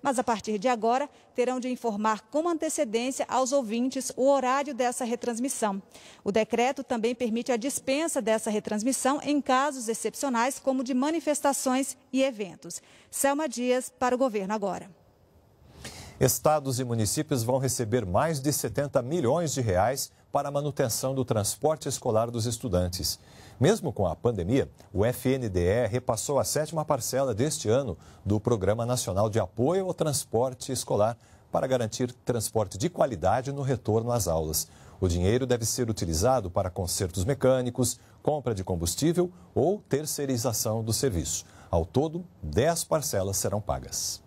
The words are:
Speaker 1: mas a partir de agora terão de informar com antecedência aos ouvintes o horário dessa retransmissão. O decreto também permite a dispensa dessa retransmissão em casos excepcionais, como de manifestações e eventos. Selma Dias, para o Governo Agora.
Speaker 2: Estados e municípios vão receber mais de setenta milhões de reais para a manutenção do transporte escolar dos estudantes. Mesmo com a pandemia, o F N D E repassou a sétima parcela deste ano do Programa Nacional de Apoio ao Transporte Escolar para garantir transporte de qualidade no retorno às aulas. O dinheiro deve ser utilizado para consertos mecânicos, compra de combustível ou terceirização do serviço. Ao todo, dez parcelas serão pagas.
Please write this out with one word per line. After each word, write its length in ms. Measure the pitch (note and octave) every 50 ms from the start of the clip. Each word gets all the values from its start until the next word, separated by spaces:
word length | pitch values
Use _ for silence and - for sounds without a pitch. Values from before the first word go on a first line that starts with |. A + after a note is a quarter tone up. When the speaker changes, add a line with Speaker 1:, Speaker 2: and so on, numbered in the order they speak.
Speaker 1:
mas 160 | - C#4 C4 A#3
a 60 | B3
partir 340 | - A#3 G3+ - - G#3+ G#3
de 100 | F#3 B3+
agora 400 | B3 A3+ G3+ A3+ A#3+ C4 D4 C#4 - - - _ _
terão 240 | - A#3+ A#3+ B3+ B3+
de 100 | A#3 B3+
informar 520 | B3+ A#3+ - A#3 G#3 G3+ G#3+ A3 A3 G#3
com 280 | - _ - D4 D#4+ F4
antecedência 760 | E4+ D4+ E4 D#4 - - D4 A3 G3+ A3+ A#3+ C4 C4 - - -
aos 220 | - A#3+ C4 B3
ouvintes 600 | C4+ C#4 C4 G#3 G#3 A#3 B3 C4 B3+ C4+ B3+ - - -
o 100 | B3 C#4
horário 460 | C#4+ C#4 B3+ B3 B3+ C#4 C#4+ C#4+ C#4+
dessa 320 | A3 B3+ A#3+ B3 - C4
retransmissão. 760 | A3 A#3+ A#3 - A#3+ A#3 A3 B3 C#4 - - A3+ G#3 G3 G3 - - _ - - - - - _
O 80 | F#3+
decreto 520 | F#3+ A3+ A3 - - A3 A#3+ B3+ C#4 C#4+ C4+
também 300 | _ C4 A#3 G#3 A#3 B3
permite 380 | - C4 A#3 A3 A#3 A#3+ -
a 40 | B3
dispensa 640 | A#3 G#3 C#4 - - - - C4+ C#4+ D#4+ E4 - D4
dessa 300 | G#3+ G#3+ A3 A3 - A#3
retransmissão 720 | G#3+ G#3+ G3+ - G#3+ G#3+ G#3 B3+ C4 - - B3+ C#4 D4
em 180 | - - D4 D4
casos 480 | B3+ - B3+ B3+ C4+ D4+ C#4 C4 A#3 G#3+
excepcionais, 720 | A3+ - - A3 - - - C#4 B3 A3+ A#3 C4 C#4 -
como 260 | - C4+ C4+ C4 C4+
de 120 | A#3 C#4
manifestações 1000 | B3+ C4 D4 E4 E4+ - D#4 D4 - - C#4+ C4+ - - C4 B3+ C4 C#4 - - _ _ _
e 120 | - C4 C4+
eventos. 580 | C4+ B3 G#3 G#3+ F3 D#3+ - - E3+ F3 - _ - - - - _
Selma 360 | - - - C#4 C#4 C#4+ D#4+ D4+
Dias, 460 | A#3 A#3+ B3 B3 B3 B3+ B3 - _ _
para 160 | B3+ B3 B3
o 20 | B3
Governo 380 | C4+ C4 G#3 G#3+ F#3+ F#3+ G#3+
Agora. 340 | A3 G3 G3 F3 - - - - _ _ _ _ _ _ _ _ - _ _ _ _ - - - - - - - - - - - -
Speaker 2:
Estados 600 | C3 C3 - - - D#3 D3+ D3+ C#3 C3+ C3 A#2
e 40 | C3
municípios 600 | B2 A#2+ A2+ A2 G2 - D3+ D3+ D3+ D3 C3 A2+
vão 140 | A2+ B2+ C3+
receber 480 | C3+ B2+ - - B2 G#2 A2 B2+ A2
mais 340 | F2+ F2 A2+ C#3 D#3+ E3 C#3
de 140 | C3 D3+ C#3+
setenta 480 | - - B2 - - C#3+ C#3+ - C3+
milhões 500 | A#2+ B2 D#3 F3+ D3 A2+ C#3 E3+ F3 D3+
de 80 | - C3+
reais 520 | B2+ A2+ F#2 F2+ G2 A#2 C#3 C3+ - - _ _ _ _
para 160 | - C#3+ C#3+ C#3+
a 40 |
manutenção 640 | C#3+ C#3+ D3 D3 C3+ - C#3+ A#2 A2 - - C3 C3+
do 120 | C3+ B2+
transporte 640 | - B2+ G#2+ G2 - - - - D3+ D#3 D3+ - D3
escolar 400 | B2+ - - B2+ A2 G#2+ A2+ A#2
dos 160 | A#2+ A#2 A2
estudantes. 760 | B2 A#2 - - B2+ F2+ F2+ F2+ F2+ F2 - E2 - - - - - - - - - - -
Mesmo 320 | A#2+ D#3 A3+ A3+ A#3 D3+
com 140 | G#2+ - G2+
a 100 | F2 D#2
pandemia, 540 | - - B2 A#2+ G2 E2+ F2 A2+ B2 F#2 - - - - - -
o 100 | F2+ G2+
F 240 | A#2 B2 - - C3
N 220 | C3 C3+ B2 A2
D 100 | F#2 F2+
E 280 | F2 F2 G2 A#2+ B2 G#2
repassou 520 | G2+ B2 - - A#2+ G#2+ - - C#3+ C3+
a 40 | A#2
sétima 420 | - - D3 D#3 D#3 E3 D#3+ D3+
parcela 480 | - D3+ C3 A2+ - - B2+ C#3 C3+ A2+
deste 340 | G2 B2+ D3+ D#3 - - G#2
ano 300 | A2 C3+ C#3+ A#2+ E2 - - - - - -
do 160 | G2 G2+ G#2+
Programa 460 | - A#2+ A#2+ A2 F#2+ F#2 G#2 A#2 A#2
Nacional 420 | A#2 B2 A#2+ - - F#2 F#2+ G#2+ A2+
de 120 | G2+ A2+
Apoio 480 | G2+ F2 - - A#2+ C#3+ F3 G3 F#3+ F#3
ao 60 | F3
Transporte 800 | - E3 D#3 C#3 - - - - A2 B2 C3 B2+ - - -
Escolar 460 | C3 A2+ - - C#3 G#2+ G#2 A2+ A#2+ - - - - - - _
para 160 | - - - C3+
garantir 460 | C3 B2 A#2 A2 - - B2+ B2 B2+ - _
transporte 540 | - B2 A#2 G#2+ - - A2 G#2+ G2+ - G2
de 120 | A#2+ F3
qualidade 600 | - - - B2 A#2+ E2+ D2+ F2+ G#2 B2+ C3 C#3
no 120 | C#3 C#3+ C#3
retorno 480 | B2+ C#3 A2 - - G#2+ A2+ A2+ A#2+
às 160 | A#2+ A#2+ - F2+
aulas. 400 | D#2+ D#2+ D#2+ D#2 D2+ - - - - - - - - -
O 60 | - F#2
dinheiro 400 | E2+ F2 F2 F#2+ A2 B2+ C3 B2+
deve 180 | B2 A#2 A#2
ser 240 | A2 - - B2 A2
utilizado 600 | A2 - - E2 E2 D#2 G2 B2 C3 B2+ G#2+ G#2+
para 200 | F2+ G2+ F#2+ F#2
consertos 560 | F2+ - F#2 E2+ - - G#2 F2+ - F#2+ F#2
mecânicos, 760 | A2 C#3+ - - B2+ C3 C3 B2 B2 B2 - B2+ A#2+ - - - - - -
compra 320 | _ - D3 D3+ B2+ B2+ A2+
de 100 | F#2+ F#2+
combustível 680 | - F#2+ E2+ E2 E2+ - - - D#3+ E3+ F3 F3 F3+ - - - - -
ou 280 | G2+ B2 E3 G3+ G#3 - -
terceirização 920 | - C3+ D#3 D3+ - - C#3+ C3+ C3+ A#2 A2 C3 A2 - - A#2 G#2+ A2+ A2+
do 100 | A2+ G#2+
serviço. 500 | - - C#3 G2+ E2+ C#2+ - - - - - - - - -
Ao 140 | - F2 E2+
todo, 380 | - - B2 D3 D#3+ D#3 E3+ F3+ - - -
dez 420 | - D2+ D2 F2+ B2 D#3+ E3+ E3 -
parcelas 520 | - E3 D#3 C3+ - - G2+ F#2+ G2 G2
serão 240 | - - G#2+ F#2+ G#2+
pagas. 640 | A2 - - - B1+ - - - - - - - -